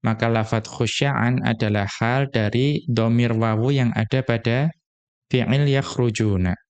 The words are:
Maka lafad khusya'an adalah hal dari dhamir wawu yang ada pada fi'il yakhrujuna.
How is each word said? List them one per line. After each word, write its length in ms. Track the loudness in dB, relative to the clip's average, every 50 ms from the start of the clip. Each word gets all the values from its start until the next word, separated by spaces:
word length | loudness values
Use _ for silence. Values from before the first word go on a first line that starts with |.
| -2
Maka 240 | -2 -2 0 0 0
lafad 400 | 2 0 0 0 -2 -2 -2 -4
khusya'an 720 | -6 -4 -4 -2 -2 -2 -2 0 0 0 0 0 0 0
adalah 480 | 0 0 0 0 0 0 0 0 -2 -2
hal 400 | -4 -2 -2 0 0 0 -2 -2
dari 560 | -2 -2 -2 0 0 0 0 0 0 -2 -2
dhamir 460 | -2 0 0 2 2 2 2 2 2 2
wawu 400 | 0 0 0 0 0 0 0 2
yang 160 | 2 0 0 0
ada 240 | 0 -2 0 0 -2
pada 480 | 0 0 -2 0 0 0 0 0 0 -2 -4 _ _ _ _ _ _ _ _ _ _ _ 0
fi'il 320 | 0 2 2 2 2 2
yakhrujuna. 920 | 2 2 0 -2 -2 -4 -2 -2 -2 0 0 0 0 0 0 0 -2 -2 -4 _ _